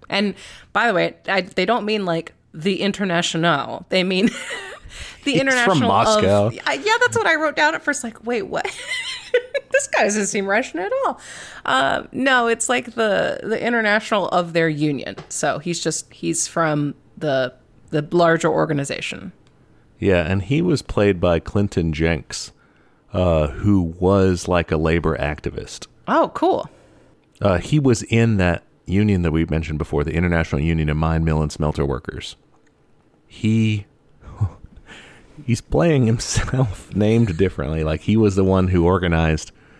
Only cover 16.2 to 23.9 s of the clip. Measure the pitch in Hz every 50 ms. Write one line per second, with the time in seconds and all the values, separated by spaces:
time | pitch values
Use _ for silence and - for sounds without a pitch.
16.2 | - 165 160 - - - - 170 165 156 151 147 147 143 - - _ - - -
17.2 | 160 151 135 131 127 127 - - _ _ _ _ - - 160 147 147 - 170 175
18.2 | 170 165 165 160 - 160 - 160 156 156 151 143 139 - - - - - - -
19.2 | - 175 - _ _ _ _ _ _ _ _ _ _ _ _ - - 98 92 87
20.2 | 82 78 95 98 92 98 135 160 175 175 151 117 - - - 110 104 101 95 85
21.2 | 90 87 85 80 - - - 101 101 98 - 95 85 82 76 76 80 82 82 73
22.2 | - - - - - - - _ _ _ _ _ _ _ _ _ _ _ - 95
23.2 | 90 87 82 78 76 71 - - - 104 101 95 87 82